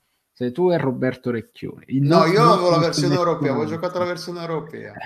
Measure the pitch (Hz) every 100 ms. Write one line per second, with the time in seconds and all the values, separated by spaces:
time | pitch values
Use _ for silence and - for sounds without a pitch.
0 | _ _ _ _ 123 123 180 170 135 127
1 | 131 123 123 117 - - - - - 135
2 | 143 165 160 196 233 196 175 165 165 151
3 | 151 180 170 160 143 139 151 165 175 180
4 | 180 170 180 175 165 160 156 113 107 104